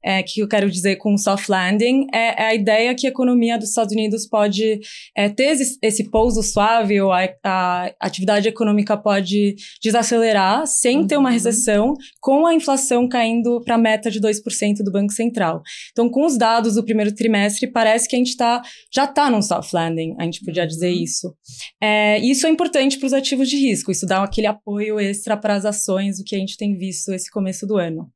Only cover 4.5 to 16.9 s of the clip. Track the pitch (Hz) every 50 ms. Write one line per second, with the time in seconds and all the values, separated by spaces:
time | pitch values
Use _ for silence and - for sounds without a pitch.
4.5 | 196 196 220 220 214 208 214 - - - - - _ - 202 208 208 214 262 285
5.5 | 320 262 269 262 - - - 220 214 - 208 208 - 220 220 247 214 220 220 -
6.5 | - 208 202 220 233 233 220 202 208 202 196 196 185 180 190 185 185 _ _ 196
7.5 | 185 185 185 180 180 180 180 - - _ - 190 190 - 185 190 208 208 202 226
8.5 | 220 - 233 214 208 208 208 208 214 208 208 214 202 196 196 180 196 208 208 202
9.5 | 196 202 - - - - - 220 214 240 226 - 247 233 226 226 214 202 190 185
10.5 | 208 262 320 - - - - 247 247 294 330 196 294 294 277 254 240 233 180 233
11.5 | 233 214 - - 208 202 214 254 294 277 - - _ _ - - 269 285 320 339
12.5 | 330 320 302 - 269 262 262 - 247 240 247 247 247 247 233 226 226 233 226 226
13.5 | 240 240 240 - 233 233 226 220 220 214 214 233 208 220 202 214 214 208 - -
14.5 | - - 208 208 208 202 202 202 185 196 202 202 208 - 233 240 233 226 190 165
15.5 | 165 170 - - - - - - _ - 233 240 233 254 294 320 277 226 233 220
16.5 | 226 233 220 233 208 226 - 214